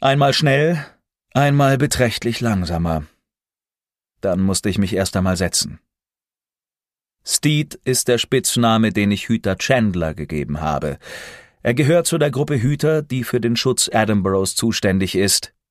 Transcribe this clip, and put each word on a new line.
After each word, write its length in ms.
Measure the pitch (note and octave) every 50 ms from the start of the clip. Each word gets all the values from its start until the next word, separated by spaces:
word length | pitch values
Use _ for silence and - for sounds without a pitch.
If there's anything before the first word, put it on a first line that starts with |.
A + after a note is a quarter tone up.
Einmal 320 | - C3+ C#3 C#3+ C#3 C#3 B2+
schnell, 520 | - D#3 C#3+ C3+ C#3 D3+ E3 F3 D3 C#3+ - - _ _ _ _ _ _ _ -
einmal 440 | C3 C#3+ C#3+ C#3+ C#3+ C#3 C3+ C3+
beträchtlich 640 | B2+ C#3+ A2 - - B2+ A2+ - - - A#2+ A2+ -
langsamer. 640 | A#2+ A#2 G#2 F#2 F2 E2 E2+ E2 E2+ E2+ D#2+ D#2 D2+ - _ _ _ _ _ _ _ _ _ _ _ _ _ _ _ _ _ _ _ _ _ _
Dann 200 | - G2 F2 F#2+
musste 280 | F#2+ G2 F#2+ - - G#2
ich 80 | F2+
mich 160 | G#2 G2 F2+ G2+
erst 220 | F#2 F#2+ - -
einmal 220 | F#2+ F#2 F#2 F#2
setzen. 420 | F2 F#2 E2 - - - - E2+ - _ _ _ _ _ _ _ _ _ _ _ _ _ _ _ _ _ _ _ _ _ _ _ _ _ _ _ _ -
Steed 500 | - - - - D3 D3+ D3+ D3 - - - -
ist 220 | C3 B2+ - -
der 100 | - A#2+
Spitzname, 760 | A#2 - - B2+ B2+ - - - B2 A#2+ A#2 A2+ A2 A2 G#2+
den 180 | F#2 G#2 G#2 G2+
ich 200 | G2+ G2 - -
Hüter 280 | A2+ A2 - G2 F#2
Chandler 560 | - - - C3+ B2 A2 G#2 F2 F2 D#2+ D#2 D2+
gegeben 480 | D#2 D2 - D#2+ D2 C#2 D2 D2 D2+
habe. 380 | D#2 D#2 D2 C2+ D2+ D2 C#2 - - - - - - - - - - _ _ _ -
Er 100 | A#2 A#2+
gehört 320 | C#3+ C#3+ C#3 E3+ F3 D#3+
zu 140 | - E3 D#3+
der 100 | D3 D3
Gruppe 320 | B2+ C3 D3 D3 D3 A#2+
Hüter, 400 | A2 C#3 D3 C#3+ D3 D#3 D#3 D3+
die 220 | D3+ - C3 C3 A#2
für 180 | - - A#2+
den 140 | A2+ A#2 A#2
Schutz 340 | A2+ - C3 B2 - - -
Edinburghs 640 | - A2 A2 G#2+ G#2 G2+ F#2 F#2+ F#2+ F#2+ F#2+ - -
zuständig 640 | - A#2 A#2 G#2 - - G2+ F#2+ F#2+ F#2+ F#2 -
ist. 380 | F#2 G2+ F#2+ - - - - _ _ _ _